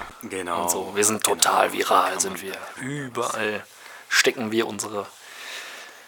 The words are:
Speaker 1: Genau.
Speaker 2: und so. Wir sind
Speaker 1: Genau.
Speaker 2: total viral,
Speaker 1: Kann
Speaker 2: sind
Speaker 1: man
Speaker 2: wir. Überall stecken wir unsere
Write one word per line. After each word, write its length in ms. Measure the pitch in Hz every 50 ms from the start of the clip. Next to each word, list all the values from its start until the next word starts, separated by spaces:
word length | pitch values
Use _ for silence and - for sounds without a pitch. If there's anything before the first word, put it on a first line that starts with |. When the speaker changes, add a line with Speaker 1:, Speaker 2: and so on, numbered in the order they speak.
| - - - - 113
Speaker 1:
Genau. 400 | 101 98 95 90 87 85 85 87
Speaker 2:
und 80 | 87
so. 240 | 92 98 92 95 98
Wir 80 | 104 104
sind 200 | 104 110 104 -
Speaker 1:
Genau. 120 | 101 98
Speaker 2:
total 380 | - - 98 95 95 98 98 98
viral, 380 | 98 - - - 92 92 92
Speaker 1:
Kann 80 | 95 92
Speaker 2:
sind 120 | - 95 95
Speaker 1:
man 80 | -
Speaker 2:
wir. 160 | 95 95 - - - - - -
Überall 840 | 131 135 143 147 139 127 117 117 120 123 - 110 107 107 104 98 - - - - - - - - - -
stecken 420 | - - - 135 - 131 113 107
wir 160 | 113 113 110
unsere 400 | 110 107 98 - 107 107 101 95 - - - - - - - - - - - - - - - - - - - -